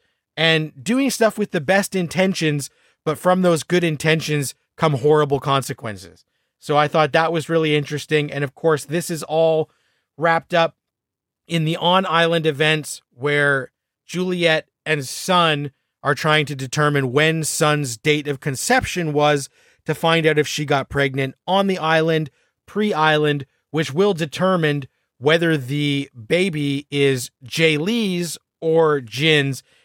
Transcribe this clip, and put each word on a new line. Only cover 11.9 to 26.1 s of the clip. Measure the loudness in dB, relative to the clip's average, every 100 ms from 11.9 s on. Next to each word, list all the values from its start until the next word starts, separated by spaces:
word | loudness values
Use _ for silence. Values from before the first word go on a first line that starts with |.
| 2 2 2 2 2 0
events | 0 0 0 -4 -14 _
where | -8 -2 0 2 0 -4 _ _ _ -10
Juliet | -6 -4 0 0 0 -4 _ -4
and | -4 -4
Sun | -8 0 2 2 0 -4 _ _ _
are | -4
trying | -2 0 0 0
to | -6
determine | -6 0 2 2 0
when | 2 2 0 -4
Sun's | 0 0 0 -2 -4
date | 0 0 -2
of | -6
conception | -6 -6 0 0 0 -4 -2
was | 2 2 2 -2 _ _ _ -8
to | -2
find | 2 2 2
out | 2
if | 0
she | -2 -2
got | -2 -2
pregnant | -2 -2 -2 -6 -6 -2
on | 0 2
the | 0
island, | 2 2 2 0 -2 _ _ _ -10
pre-island, | -4 -2 2 2 2 2 -2 -6 _ _
which | -4 -4
will | 0 0
determine | 0 -4 -2 0 2 0 -2 -6 _ _ -2
whether | 2 2 2 0
the | -2 -2 0 -2 -4